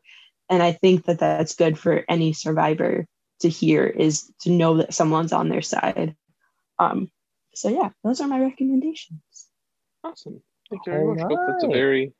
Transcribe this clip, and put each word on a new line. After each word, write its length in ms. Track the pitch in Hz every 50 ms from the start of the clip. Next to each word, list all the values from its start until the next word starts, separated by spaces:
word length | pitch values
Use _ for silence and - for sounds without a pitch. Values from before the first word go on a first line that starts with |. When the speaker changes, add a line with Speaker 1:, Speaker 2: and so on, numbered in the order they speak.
| - - - - - _ _ _ _ -
Speaker 1:
And 140 | 185 175
I 100 | 175 175
think 320 | 165 - 190 190 185 170 -
that 120 | 175 170 -
that's 360 | 160 156 156 156 160 - -
good 240 | - 170 160 156 -
for 260 | - 170 151 - - -
any 240 | 170 165 160 160
survivor 720 | 156 - - 202 160 160 160 156 156 170 175 - - - 160 - _ _ _ _ _ -
to 80 | - 165
hear, 380 | 160 - 160 160 156 143 131
is 440 | - - - 156 156 151 - - - _ -
to 100 | - 170
know 280 | 175 170 165 160 160 160
that 160 | 160 - -
someone's 380 | - 165 156 160 160 165 165
on 160 | - - 160 160
their 140 | - -
side. 540 | - - - - - - - - - 160 156 _ _ _ _ _ _ _ _ _ _ _ _ -
Um, 320 | 175 - - - 190 - _ _ _ _ _ _ _ _ -
so 140 | - - 208
yeah, 220 | 240 359 233 196 - _
those 180 | - 220 262 -
are 80 | 294 285
my 120 | 269 262
recommendations. 1080 | 262 269 262 - 269 262 269 262 302 320 311 - - - 160 156 _ _ _ - - _ _ _ _ _ _ _ _ _ _ _
Speaker 2:
Awesome. 400 | - 330 339 - - 220 - - - _ _ _ _ _
Thank 160 | 208 185 -
you 60 | 180
very 120 | 160 151 156
much. 140 | 156 160 160
Speaker 3:
All 80 | 165 -
Speaker 2:
Hope 180 | - - 359
that's 180 | 370 370 359 339
a 20 | -
Speaker 3:
right. 60 | 139
Speaker 2:
very, 380 | 123 135 139 135 131 135 139 -